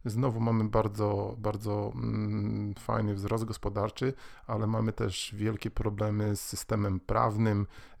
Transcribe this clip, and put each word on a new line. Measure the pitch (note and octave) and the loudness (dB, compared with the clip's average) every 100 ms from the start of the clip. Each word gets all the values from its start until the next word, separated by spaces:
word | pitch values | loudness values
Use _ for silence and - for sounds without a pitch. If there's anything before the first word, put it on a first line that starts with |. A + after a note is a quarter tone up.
znowu | B2 A2 C3+ A2+ | -4 2 2 2
mamy | A2+ A2+ | 2 4
bardzo, | G#2+ A2+ G#2+ G#2 G#2 G2+ G2+ A#2 | 4 4 2 2 0 0 -2 -4
bardzo, | G#2 G#2+ G#2+ G#2 G#2 | -2 -2 -2 -2 -2
mm, | A#2+ A2+ G#2+ G#2+ G#2 G#2 G#2+ G#2 | -2 -2 0 0 0 0 -2 -4
fajny | G2+ - A2+ G#2+ | -6 -2 0 0
wzrost | G2 G2+ A2+ | 0 0 0
gospodarczy, | A2 A2+ G2+ G2+ G#2 - C3 C3+ - - - | -2 -4 -4 -2 -2 0 -2 -2 -10 -16 -6
ale | A2 G#2+ | -2 0
mamy | A2 A2 | 2 0
też | - A2+ F#2 - | 0 -2 -2 -6
wielkie | G#2 G#2+ G#2+ A2 | -2 -2 0 -4
problemy | - A2 G2+ G#2+ G#2 G#2 G2+ | -2 -2 0 0 2 0 0
z | |
systemem | - - - G#2+ G2+ F#2+ | -4 -8 -2 0 2 0
prawnym. | - A2 A#2 G#2+ A2 G2+ G2+ - - - | 2 2 4 4 4 4 0 -4 -18 -8